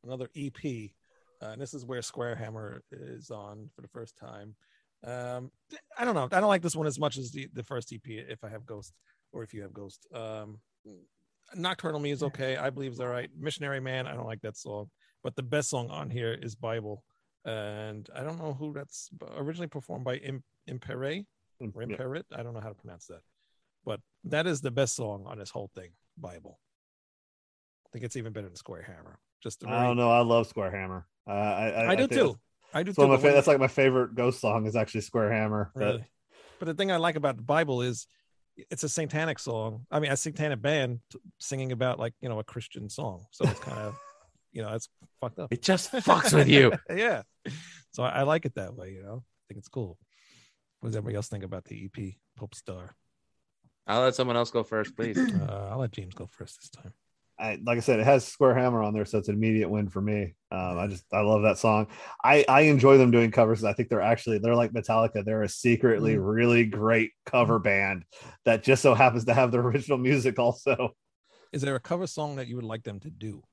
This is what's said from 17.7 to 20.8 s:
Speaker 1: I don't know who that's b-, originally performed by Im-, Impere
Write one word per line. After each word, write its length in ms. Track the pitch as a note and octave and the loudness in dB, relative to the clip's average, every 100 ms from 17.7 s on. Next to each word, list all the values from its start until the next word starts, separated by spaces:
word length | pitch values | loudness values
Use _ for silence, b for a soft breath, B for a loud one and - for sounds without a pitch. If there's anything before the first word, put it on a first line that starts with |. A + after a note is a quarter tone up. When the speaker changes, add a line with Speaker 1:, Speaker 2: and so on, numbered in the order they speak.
| G#2 G#2+ G#2+ - B2+ | -10 -12 -14 -16 -14
Speaker 1:
I 80 | |
don't 160 | C#3+ E3 | -12 -10
know 120 | D#3 | -10
who 200 | C3+ D3+ | -10 -10
that's 380 | C#3+ C#3+ - - | -12 -14 -18 -20
b-, 160 | - - - | -20 -16 -10
originally 320 | C#3+ E3+ E3 | -8 -8 -10
performed 360 | D3+ - A#2+ | -12 -12 -10
by 120 | B2+ B2+ | -6 -8
Im-, 260 | C3+ C3+ _ _ - | -8 -12 _ _ -16
Impere 380 | C3 | -14